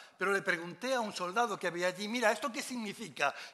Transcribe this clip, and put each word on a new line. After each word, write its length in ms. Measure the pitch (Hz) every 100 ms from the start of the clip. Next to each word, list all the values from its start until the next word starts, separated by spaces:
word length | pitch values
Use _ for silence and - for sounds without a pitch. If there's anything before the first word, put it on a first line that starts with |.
| - -
pero 140 | 185
le 100 | 196
pregunté 500 | 185 175 170 170 247
a 60 | 254
un 120 | 214
soldado 460 | - 180 208 233 180
que 80 | 180
había 220 | 175 180
allí, 200 | 180 208
"Mira, 240 | 247 214
¿esto 200 | 226 285
qué 100 | 277
significa? 720 | - 247 208 190 190 135 143 - -